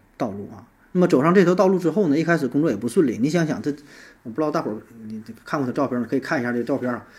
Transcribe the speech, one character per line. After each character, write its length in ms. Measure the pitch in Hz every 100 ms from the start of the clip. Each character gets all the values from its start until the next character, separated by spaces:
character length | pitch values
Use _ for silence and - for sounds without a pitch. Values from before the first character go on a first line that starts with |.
| _ -
道 140 | 123
路 180 | 101 101
啊。 160 | 104 - _ _
那 60 | 180
么 80 | 175
走 160 | -
上 100 | 156
这 120 | 190 175
条 100 | 180
道 140 | 190
路 100 | 185
之 100 | 175
后 200 | 165 180
呢， 100 | 143
一 20 |
开 160 | 165 170
始 120 | 127
工 100 | 139
作 100 | 160
也 60 | 104
不 100 | 117
顺 220 | 196 139
利。 100 | 104
你 120 | 139
想 180 | 170 156
想， 140 | 131
这， 120 | 147 139 - - - _
我 60 | 120
不 60 | 117
知 60 |
道 100 | 151
大 100 | 165
伙 80 | 131
儿 60 | 107 - 113 110
你 160 | 110 110 113 -
看 120 | 156
过 80 | 127
他 60 |
照 160 | 117 135
片 100 | 123
吗？ 80 | 117
可 80 | 135
以 20 |
看 180 | - 156
一 60 |
下 80 | 120
这 100 | 120
照 140 | 117 135
片 140 | 123
啊。 160 | 117 -